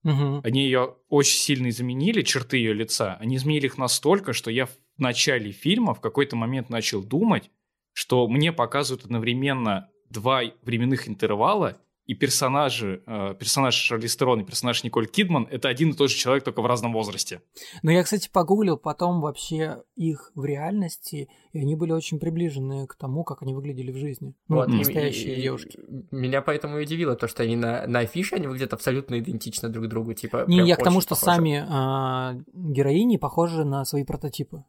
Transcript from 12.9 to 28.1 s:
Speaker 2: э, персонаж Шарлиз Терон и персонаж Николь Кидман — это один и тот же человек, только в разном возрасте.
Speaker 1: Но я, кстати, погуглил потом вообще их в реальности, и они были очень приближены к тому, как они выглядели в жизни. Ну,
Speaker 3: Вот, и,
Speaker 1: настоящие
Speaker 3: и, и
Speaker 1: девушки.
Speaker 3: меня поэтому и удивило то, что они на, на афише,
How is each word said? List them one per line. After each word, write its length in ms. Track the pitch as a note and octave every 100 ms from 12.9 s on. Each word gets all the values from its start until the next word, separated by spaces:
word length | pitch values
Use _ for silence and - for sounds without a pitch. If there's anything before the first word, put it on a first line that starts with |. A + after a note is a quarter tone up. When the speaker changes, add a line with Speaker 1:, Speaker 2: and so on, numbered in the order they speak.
| F#2+ -
Speaker 2:
э, 300 | A2 G2 G2
персонаж 360 | - - C3+ -
Шарлиз 400 | - A#2 A2+ -
Терон 220 | B2+ A#2
и 20 |
персонаж 400 | F#2+ - B2 A#2+
Николь 220 | A#2+ A#2+ A2
Кидман — 400 | - F#3+ D#3 A2
это 180 | B2+ C3+
один 220 | B2 D#3+
и 20 |
тот 160 | C#3 C3+
же 60 | -
человек, 260 | B2+ C3+
только 180 | C3 A#2
в 20 | A#2
разном 260 | A#2+ A#2
возрасте. 480 | A2 G#2 F#2+ - F2+ _ - - -
Speaker 1:
Но 80 | D#3
я, 100 | F3
кстати, 260 | F3 G#3 -
погуглил 440 | F#3+ E3 G#3 G3+ D3+
потом 440 | D#3 D3 F3 F3
вообще 640 | D3+ C3+ - D#3 D#3 A#2+ - -
их 360 | D#3+ D3+ -
в 100 | -
реальности, 840 | C#3 C#3 D#3+ G#3 F3 - - D3 C3+ _ _
и 60 | D#3
они 160 | C#3 D#3
были 160 | E3
очень 280 | E3 - D3+
приближены 680 | E3 E3 E3+ C3+ C3 C3+ C3+
к 80 | -
тому, 280 | C3+ C#3+
как 200 | E3 C#3
они 100 | C3
выглядели 380 | C3 C#3+ B2+ B2+
в 60 | C3
жизни. 360 | D3 C3 C3+ - -
Ну, 80 | D3+
Speaker 3:
Вот, 140 | B2
и, 80 | A#2
Speaker 1:
настоящие 580 | - D#3 C#3+ - - B2+
Speaker 3:
и, 40 |
и 20 |
Speaker 1:
девушки. 360 | C3 C3 - - - C3 -
Speaker 3:
меня 300 | C3+ B2+ C3+
поэтому 380 | C#3 D3 D3+ D3
и 20 |
удивило 320 | D3 E3 D#3+ A#2
то, 120 | A2+
что 160 | -
они 120 | A#2 A#2
на, 300 | A#2 A#2 -
на 140 | A#2+
афише, 360 | A#2